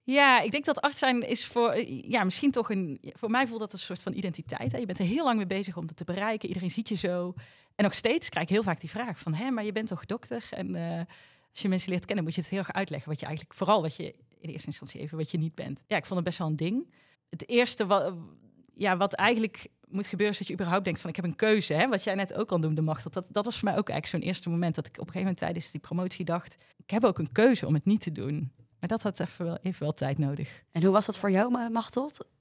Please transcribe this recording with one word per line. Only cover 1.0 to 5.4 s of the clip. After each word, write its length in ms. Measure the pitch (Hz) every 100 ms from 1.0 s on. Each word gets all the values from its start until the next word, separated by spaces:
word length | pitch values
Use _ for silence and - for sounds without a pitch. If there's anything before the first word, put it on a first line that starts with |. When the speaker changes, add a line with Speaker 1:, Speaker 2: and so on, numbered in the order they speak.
| 269 247 -
Speaker 1:
is 180 | 240 -
voor, 240 | 240 233
eh, 400 | - - 131 -
ja, 140 | 240
misschien 280 | 185 - 285
toch 180 | 254 220
een, 280 | 196 170 135 -
voor 160 | - 214
mij 180 | 240 262
voelt 120 | 226
dat 140 | 214
een 60 | 190
soort 240 | - 190
van 100 | -
identiteit, 580 | - 190 160 - 135 123
hè. 60 | 165
Je 80 | 208
bent 140 | 180
er 60 | 180
heel 180 | 269
lang 140 | 294
mee 100 | 220